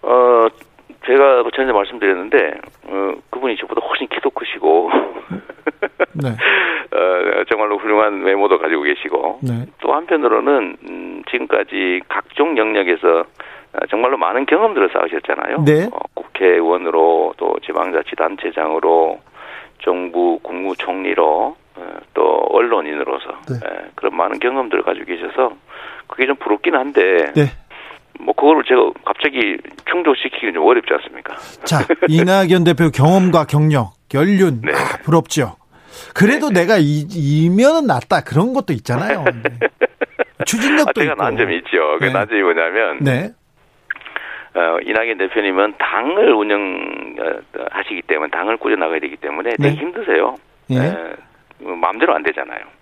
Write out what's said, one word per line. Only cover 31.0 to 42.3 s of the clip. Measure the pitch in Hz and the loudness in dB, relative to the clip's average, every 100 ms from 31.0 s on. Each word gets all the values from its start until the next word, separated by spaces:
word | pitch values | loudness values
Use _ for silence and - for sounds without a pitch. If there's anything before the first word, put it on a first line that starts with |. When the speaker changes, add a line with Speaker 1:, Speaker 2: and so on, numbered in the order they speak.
| - - - - - - | -4 -16 -16 -14 -16 -14
Speaker 2:
자, | - 156 - 165 170 | -2 -2 0 0 2
이낙연 | 156 175 190 190 185 170 | 4 4 4 4 4 4
대표 | 160 165 | 4 2
경험과 | - 143 190 185 165 147 | 4 4 6 4 4 2
경력, | 147 151 147 104 _ _ | 2 4 4 0 _ _
연륜, | 135 170 202 185 123 | 0 2 4 4 2
Speaker 1:
네. | 110 | -2
Speaker 2:
아, | 71 69 - | -2 -2 -6
부럽죠. | - 165 160 - 120 - _ _ _ - - | 2 2 2 -2 -2 -4 _ _ _ -20 -14
그래도 | - 202 285 294 | 2 4 4 2
Speaker 1:
네. | 185 | 2
Speaker 2:
내가 | 170 214 | 4 4
이, | 147 151 151 | 4 2 -2
이면은 | 196 139 151 165 185 262 320 285 | -2 0 4 4 6 6 4 2
낫다 | 135 - 180 | 0 0 -2
그런 | - 123 214 | 0 0 2
것도 | 262 - | 0 -2
있잖아요. | 135 - 127 202 - | -4 -2 -4 -2 0
네. | 147 123 113 120 - _ 508 _ | 0 -2 -6 -4 -4 _ -2 _
Speaker 1:
<laughs> | - _ - _ - | -10 _ -8 _ -4
Speaker 2:
추진력도 | 226 262 302 302 - | 0 2 2 2 2
Speaker 1:
아, | |
제가 | 147 | 0
Speaker 2:
있고. | 139 | 0
Speaker 1:
난 | 104 131 | -2 0
점이 | 101 85 | -2 -2
있죠. | 90 87 78 76 | -2 0 2 2
그 | 92 | 0
Speaker 2:
네. | |
Speaker 1:
난 | 95 | 0
점이 | 107 | 0